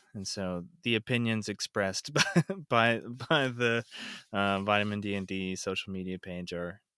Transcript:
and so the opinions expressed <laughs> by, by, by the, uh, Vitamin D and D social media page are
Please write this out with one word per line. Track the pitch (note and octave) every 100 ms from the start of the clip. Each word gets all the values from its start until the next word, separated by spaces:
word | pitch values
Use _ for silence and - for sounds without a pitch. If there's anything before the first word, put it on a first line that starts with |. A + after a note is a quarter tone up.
| _ G#2
and | F#2+
so | G#2 F#2 F2 F2 -
the | A#2+ A2
opinions | - A#2+ A#2 A2 G#2
expressed | G2 - G#2+ F#2+ F#2 -
<laughs> |
by, | D3 - E3+ - G3 D3
by, | A#2 A#2 A#2 A#2 B2+ -
by | D#3 C3
the, | A#2+ A#2+ A#2 - - - - -
uh, | G2+ G2+ G2
Vitamin | G2+ G#2 G#2 G#2
D | G2+ G2
and | F#2+
D | F#2+ F#2 F#2
social | G2 F#2+ -
media | F#2 F#2 F#2
page | F#2+ F2+ F2+
are | F2 F2 G2+ _